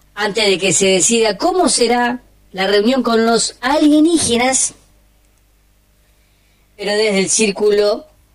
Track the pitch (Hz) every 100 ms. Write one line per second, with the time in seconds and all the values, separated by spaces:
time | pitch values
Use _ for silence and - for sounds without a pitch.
0 | _ 202 214 220 202 185 190 - 196 185
1 | - 233 220 196 349 370 320 - 233 240
2 | 240 247 - _ _ 190 190 208 226 262
3 | 233 226 226 226 - - 254 311 302 302
4 | 320 320 233 233 254 262 - - _ _
5 | _ _ _ _ _ _ _ _ _ _
6 | _ _ _ _ _ _ _ - 196 208
7 | 220 196 175 - 214 190 208 208 208 -
8 | - _ _